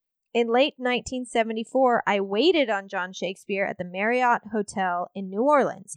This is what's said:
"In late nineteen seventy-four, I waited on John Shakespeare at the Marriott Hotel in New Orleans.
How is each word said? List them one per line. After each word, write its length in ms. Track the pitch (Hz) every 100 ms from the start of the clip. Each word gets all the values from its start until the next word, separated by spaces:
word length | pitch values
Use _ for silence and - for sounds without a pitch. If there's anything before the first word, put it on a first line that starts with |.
| _ _ _
"In 140 | 233 233
late 220 | 240 294 -
nineteen 460 | 247 240 - 254 247
seventy-four, 760 | 233 220 226 226 262 254 233 -
I 140 | 202
waited 500 | 196 202 320 330 233
on 160 | 202 196
John 260 | 196 185
Shakespeare 520 | 185 180 196 - 196 196
at 120 | -
the 80 | 180
Marriott 560 | 185 214 247 247 - 208
Hotel 600 | 220 202 208 185 175 180
in 160 | 202 190
New 140 | 196
Orleans. 520 | 277 294 180 123 -